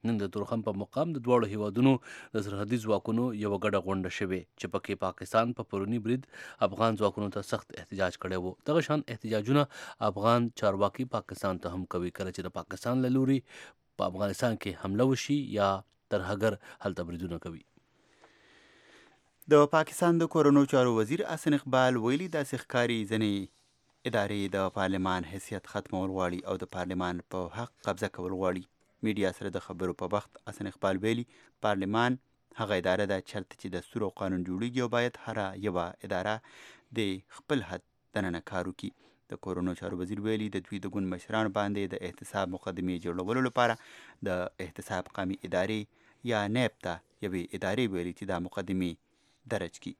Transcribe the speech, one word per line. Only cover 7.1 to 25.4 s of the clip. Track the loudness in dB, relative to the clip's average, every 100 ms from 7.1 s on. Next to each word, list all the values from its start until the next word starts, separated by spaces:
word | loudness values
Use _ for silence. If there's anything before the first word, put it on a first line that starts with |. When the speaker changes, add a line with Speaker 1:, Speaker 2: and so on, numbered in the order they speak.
| 2 -4 -4
Speaker 1:
ته | -4
سخت | -6 -6 -18
احتجاج | -12 -2 -2 0
کړی | -4 -2
و. | -4 -6 0
دغه | 2 2
شان | 0 -2 -8
احتجاجونه | -2 -2 4 4 4 -2 -16 -2 -2
افغان | 2 4 6 4 2
چارواکي | 2 4 2 0 -4 -4
پاکستان | -6 -4 -2 -2 -4
ته | -6
هم | -4 -4
کوي، | -4 -4
کله | -8 -6
چې | -8
د | -8
پاکستان | -10 -6 -2 0 2
له | 4
لوري | 4 2 0 -20 -20 -20 _ -4
په | -4
افغانستان | 0 -2 0 0 0
کې | -4 -6 -4
حمله | 2 4
وشي | 2 0 -2 0 4
یا | 4 4 -4 _ _ -2
ترهګر | 0 2 2 0 -10 -6 -6
هلته | -4 -6
بریدونه | -6 -6 -6 -8
کوي. | -12 -16 _ _ _ _ _ -20 _ _ -20 _ _ _ -20 -20 _ _ _ 6
Speaker 2:
د | 8 10
پاکستان | 6 2 2 4 4
د | 4
کورونو | 6 8 8 8
چارو | 6 6 4
وزیر | 2 0 -2
حسن | -2 2 0
اقبال | 2 4 6 4
ویلي، | 2 0 0
داسې | -4 -2 -6
ښکاري | -2 2 2 2 0
ځینې | 0 2 0 -4 _ _ _ _ _ -2
ادارې | 0 0 -2 -2 0
د | -2 0
پارلمان | 0 2 0 0 -4
حیثیت | -10